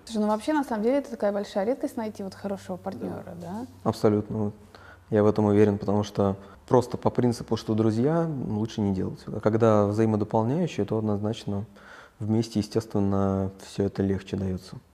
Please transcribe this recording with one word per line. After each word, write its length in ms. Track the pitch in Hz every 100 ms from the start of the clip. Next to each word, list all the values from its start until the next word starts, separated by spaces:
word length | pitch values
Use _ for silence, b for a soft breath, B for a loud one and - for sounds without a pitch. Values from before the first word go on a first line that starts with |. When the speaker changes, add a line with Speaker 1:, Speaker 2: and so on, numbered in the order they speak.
| -
Speaker 1:
Слушай, 140 | 220
ну 60 | 214
вообще, 260 | 214 302
на 100 | 311
самом 200 | 269 214
деле, 160 | 226 285
это 100 | 269
такая 240 | 233 202
большая 320 | 202 202 208 202
редкость 320 | 269 285 233
найти 260 | 214 208
вот 120 | 190 -
хорошего 420 | 202 190 - 180
партнера, 460 | 196 196 185 170 185
да? 100 | 170
Speaker 2:
Да. 260 | 170 214 254 -
Абсолютно. 680 | 113 - 110 104 104 107 104 - - B B B -
Я 140 | 107
в 40 | 104
этом 180 | 104 104
уверен, 340 | 101 107 101
потому 240 | - 104
что 320 | 101 - 98 98 B B -
просто 300 | 127 - -
по 120 | 110
принципу, 480 | - 123 117 - 113
что 160 | -
друзья, 560 | 110 110 110 135 170 165 135 -
лучше 340 | 107 110 -
не 120 | 101
делать. 260 | 95 95 - -
А 140 | 107
когда 480 | 107 110 113 104 101
взаимодополняющие, 1000 | 104 110 107 104 113 113 160 170 - 101
то 140 | 110
однозначно 640 | 107 101 107 113 - 101 110 B B B B -
вместе, 400 | 107 110 113 104
естественно, 920 | 104 110 - 104 98 98 98 95 95 - -
все 200 | - 98
это 180 | -
легче 340 | 98 95 - 98
дается. 380 | 95 92 - 131 _